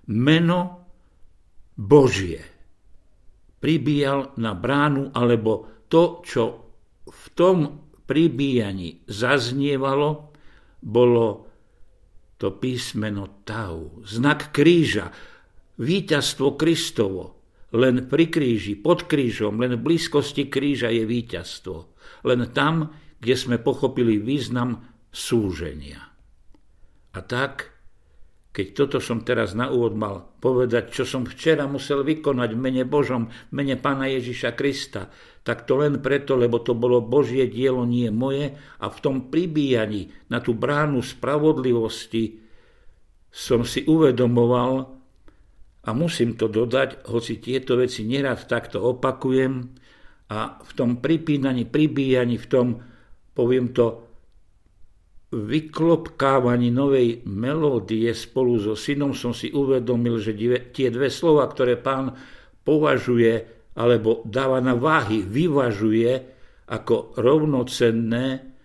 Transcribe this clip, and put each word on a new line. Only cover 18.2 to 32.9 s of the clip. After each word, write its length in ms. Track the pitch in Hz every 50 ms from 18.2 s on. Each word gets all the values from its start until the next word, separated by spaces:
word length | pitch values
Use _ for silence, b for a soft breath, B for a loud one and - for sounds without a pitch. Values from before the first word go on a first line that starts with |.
| 165 165 -
kríži, 400 | 165 143 123 117 104 90 101 104
pod 320 | - - 165 175 170 -
krížom, 560 | - 156 143 131 117 107 - 110 104 104 110
len 160 | 123 127 123 117
v 80 | 120
blízkosti 640 | 156 170 160 - - - 147 135 - - 147 139 139
kríža 400 | - 143 135 147 139 120 120 113
je 160 | 117 113 110
víťazstvo. 720 | 107 120 120 117 - - 85 85 - - - - 95 87 80 82 - B B B B B B B
Len 240 | 127 123 123 117 113 - 143
tam, 320 | 139 151 165 165 156 156 B B B B B B
kde 160 | - 117 131 127
sme 240 | - 127 120 117
pochopili 560 | - 151 123 - 139 123 123 127 120 113 110 104
význam 640 | 104 123 139 143 117 104 120 123 120 127 113 110 B B B B B _ -
súženia. 960 | - - - 127 117 104 95 87 80 85 76 73 73 73 73 71 - - - _ _ - _ _ _ _ - - - _ - _ _ - - _ _ _ _ -
A 80 | 95
tak 480 | - - 120 123 139 - - - - - - _ _ - - _ _ _ _ _ - - _ _ _ _ -
keď 140 | - 95 - - -
toto 240 | 143 139 - 127
som 240 | - - 120 113 120
teraz 320 | - 123 113 110 98 95 113
na 160 | 123 135 131
úvod 240 | 123 117 110 104 107
mal 400 | 107 101 98 87 - - _ -
povedať, 560 | - 131 127 123 127 120 117 120 113 - -
čo 160 | - 127 -
som 160 | - 131 123
včera 400 | 120 - - - 160 160 147 143
musel 400 | 139 143 135 - - 143 139 135
vykonať 480 | 151 156 156 - 143 135 123 123 113 110
v 80 | 135
mene 220 | 131 131 131 127 127
Božom, 400 | 127